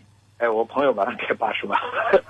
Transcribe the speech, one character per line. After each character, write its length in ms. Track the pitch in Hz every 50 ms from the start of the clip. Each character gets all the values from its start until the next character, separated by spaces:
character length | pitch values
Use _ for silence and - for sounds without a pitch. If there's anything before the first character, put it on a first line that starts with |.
| - - _ _ _ _ _
哎， 100 | - 120
我 160 | 117 110 110 110
朋 220 | - - 131 143
友 80 | 135 113
把 100 | 104 98
他 80 | 123 113
开 200 | 101 - - 110
八 180 | - - -
十 140 | - - -
万。 120 | 101 - - - - - - - - 605 539 -